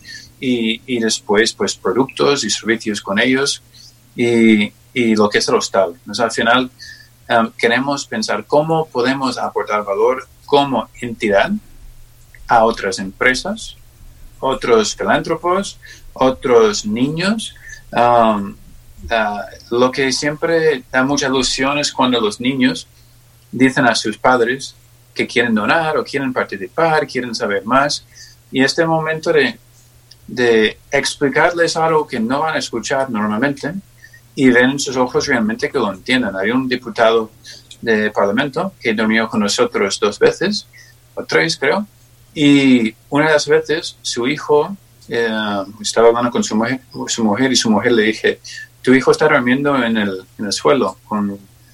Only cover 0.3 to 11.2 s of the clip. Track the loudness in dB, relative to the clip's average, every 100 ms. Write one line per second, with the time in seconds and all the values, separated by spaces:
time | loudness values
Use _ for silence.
0.3 | -8 -2 0 -2 -4 -4 -2 -2 -2 0
1.3 | 2 2 0 -6 -4 -2 0 -2 0 0
2.3 | 0 -2 -4 -2 -2 -2 -6 -4 0 0
3.3 | 0 -2 -6 _ -20 -20 _ _ -4 0
4.3 | 4 6 4 2 -8 _ -2 0 2 2
5.3 | 2 2 0 0 0 0 -2 -10 -4 -2
6.3 | 0 2 2 0 -8 -20 -20 -20 _ -2
7.3 | 0 0 0 0 0 -2 -6 -6 -8 -6
8.3 | -6 0 0 2 -2 -2 -2 -2 -2 -4
9.3 | -6 -6 -6 -4 -4 -2 0 0 0 -6
10.3 | -16 2 2 4 -2 -6 -10 -10 -4